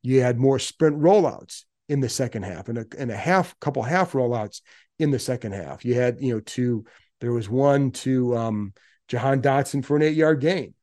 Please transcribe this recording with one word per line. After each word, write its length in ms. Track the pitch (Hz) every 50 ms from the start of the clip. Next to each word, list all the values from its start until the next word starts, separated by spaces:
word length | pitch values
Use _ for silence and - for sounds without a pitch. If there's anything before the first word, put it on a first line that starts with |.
You 200 | - 123 131 131
had 160 | 123 123 120 117
more 200 | 131 135 135 123
sprint 400 | - - - _ 160 156 147 151
rollouts 640 | 147 175 202 214 175 139 - - - _ - - _ _ _ _ _ -
in 120 | 147 143
the 80 | 131 120
second 360 | - - 131 117 - 113 95
half 240 | 95 87 80 98 -
and 100 | 117 113
a, 80 | 110 - -
and 140 | - 139 120
a 60 | 107
half, 420 | - - 165 180 190 175 - - _
couple 220 | - 151 135 131
half 300 | 117 120 165 185 180 175
rollouts 480 | - 135 123 120 120 117 107 101 - - _ _ - - _ _ _ _
in 120 | 160 147
the 80 | 139 120
second 340 | - - 127 117 - 107
half. 320 | 98 98 85 69 69 - -
You 100 | 120 120
had, 260 | 123 123 123 120 -
you 140 | 139 127 117
know, 60 | 110
two, 440 | 110 - - - 123 123 120 110 110 - _ _ _ _ _ _
there 120 | 117 120
was 160 | 120 117 107 98
one 420 | 117 131 139 143 139 143 139 131
to, 460 | 127 - - 131 131 127 127 120 120
um, 360 | 117 113 113 107 104 104 98 - _ _ _ _ _ _ _
Jahan 340 | - 123 113 135 135 135
Dotson 420 | 117 139 135 139 135 - - 143 131
for 120 | - 147
an 60 | 147
eight-yard 380 | 151 156 151 156 156 156 160 139
gain. 340 | 131 160 190 180 120 98 _ _